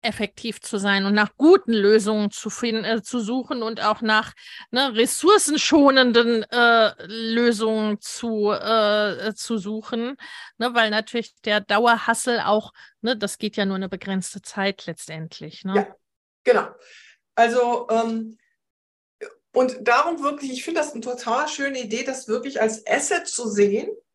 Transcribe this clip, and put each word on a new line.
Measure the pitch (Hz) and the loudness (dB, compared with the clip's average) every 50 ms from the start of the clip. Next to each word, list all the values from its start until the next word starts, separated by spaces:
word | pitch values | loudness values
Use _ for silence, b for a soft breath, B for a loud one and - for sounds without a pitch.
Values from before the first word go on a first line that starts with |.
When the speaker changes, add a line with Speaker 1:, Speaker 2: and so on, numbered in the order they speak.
| - | -6
Speaker 1:
effektiv | 233 208 - 214 196 _ - - 233 208 - | -8 -6 -4 -8 -8 _ -10 -10 -10 -10 -10
zu | - - - 202 | -10 -8 -6 -2
sein | 196 202 196 196 196 | 0 0 0 2 2
und | 196 208 | 0 2
nach | 208 208 202 _ | 2 0 -2 _
guten | _ 262 320 370 381 - - | _ 6 8 8 6 6 0
Lösungen | 226 214 196 202 214 220 196 208 220 214 208 202 | 0 2 4 6 4 4 4 2 -2 0 -2 -2
zu | - - - 220 | -4 -8 -12 -10
fin-, | - - - 233 220 220 190 | -8 -4 -4 -2 -2 -2 -2
äh, | 202 226 226 | -2 -2 -4
zu | - - - 247 | -4 -4 -6 -4
suchen | 220 202 247 262 240 - - 247 | -4 -2 -4 -4 -4 -4 -6 -6
und | 220 220 226 - | -6 -6 -6 -2
auch | - 208 214 - | -2 -2 -2 0
nach, | 240 214 220 214 220 - - B B B B B B B | 0 0 0 0 0 -2 -14 B B B B B B B
ne, | - 240 277 269 214 | -2 0 0 0 2
ressourcenschonenden, | 220 233 - - - - 349 427 403 - 294 294 - - - 285 311 277 277 269 262 254 247 220 233 233 233 233 220 214 _ | 2 2 2 0 2 4 6 6 6 4 2 0 -2 2 4 6 6 6 8 6 6 4 6 6 4 4 4 2 0 -2 _
äh, | - 240 240 233 233 226 220 208 - - - | 2 4 4 6 6 6 4 2 0 -4 -14
Lösungen | 175 214 226 226 226 226 233 240 240 233 202 220 220 220 220 214 214 208 208 | -12 -10 -8 -4 -2 0 2 4 2 2 2 0 0 0 0 0 -2 -2 -4
zu, | - - - - - 233 226 214 208 208 | -8 -14 -12 -8 -6 -4 -2 0 0 0
äh, | 208 - - 202 226 226 214 208 208 208 208 208 185 - 196 220 208 | 0 0 0 2 2 2 4 4 2 2 0 -2 -2 -4 -6 -8 -8
zu | - - - 233 220 | -8 -6 -4 -4 -4
suchen, | 180 208 214 220 - - - 226 233 247 277 B B B B B B B B _ | -4 -6 -8 -8 -8 -6 -6 -6 -6 -6 -8 B B B B B B B B _
ne, | 226 254 240 | -6 -2 0
weil | 233 226 214 | 0 0 2
natürlich | 208 220 214 - - 240 226 - _ _ | 0 -4 -4 -4 -6 -6 -6 -8 _ _
der | - 220 208 208 | -4 -2 -2 -2
Dauerhassel | 202 - 208 208 240 233 233 226 - - 233 - - 254 240 226 | 0 0 0 2 4 4 4 2 2 -2 -2 0 0 -2 -2 -2
auch, | - - 208 214 214 - B B B B B _ | 0 0 0 0 0 -6 B B B B B _
ne, | - 226 254 | -4 -4 -4
das | 214 208 196 - _ | -4 -4 -8 -6 _
geht | - 208 - | -8 -6 -4
ja | - 202 | -2 -2
nur | 196 196 | -2 -2
eine | 185 196 180 | -6 -6 -8
begrenzte | 202 180 - 196 190 190 180 - - 202 | -10 -10 -8 -6 -6 -6 -6 -6 -12 -14
Zeit | _ - - 208 196 196 190 - - | _ -12 -8 -4 -4 -4 -4 -6 -12
letztendlich, | - 165 - - - 160 160 160 160 - - - 151 - - - | -14 -12 -12 -14 -14 -12 -12 -12 -14 -14 -16 -16 -16 -16 -12 -8
ne? | 190 190 | -2 -2
Speaker 2:
Ja, | 208 202 - - _ _ _ _ _ _ _ _ _ | -2 -2 -2 -10 _ _ _ _ _ _ _ _ _
genau. | _ 254 233 196 - - - b b b b b b b b b _ _ _ | _ 2 2 2 2 -4 -12 b b b b b b b b b _ _ _
Also, | - 233 233 233 254 240 240 240 240 240 - | 2 2 4 4 2 2 2 0 -2 -2 0
ähm, | 226 226 226 226 226 226 226 220 220 _ _ _ _ _ _ _ _ _ _ _ _ _ _ _ _ _ - - - _ _ _ _ | 0 0 0 0 -4 -6 -6 -8 -14 _ _ _ _ _ _ _ _ _ _ _ _ _ _ _ _ _ -18 -18 -18 _ _ _ _
und | 240 254 254 - - 208 | 0 0 0 -2 -2 0
darum | 240 240 262 - 349 339 277 | 2 4 4 2 0 -2 -2
wirklich, | 277 285 294 285 277 262 | -4 -4 -4 -4 -10 -10
ich | 254 254 - | -10 -8 -8
finde | 339 330 339 | -4 -4 -4
das | 302 294 - | -4 -4 -6
eine | 233 | -10
total | 220 254 247 240 - 233 226 262 302 | -8 -8 -10 -8 -4 -2 -2 -2 -2
schöne | 294 - - 277 277 269 254 | -4 -4 -4 -4 -4 -4 -6
Idee, | 240 202 220 247 | -6 -6 -6 -4
das | 262 269 254 247 - | -4 -6 -8 -8 -6
wirklich | - 214 247 - 277 269 - | -4 -4 -4 -4 -6 -2 0
als | 220 220 220 - - - | 0 0 0 -4 -4 -2
Asset | - 285 285 - 359 339 349 - | -2 -2 0 -2 -2 -4 -4 -6
zu | - - 240 220 | -8 -6 -6 -4
sehen. | 202 202 202 202 196 233 - 415 427 - _ _ | 2 4 4 4 4 -2 -4 -6 -10 -12 _ _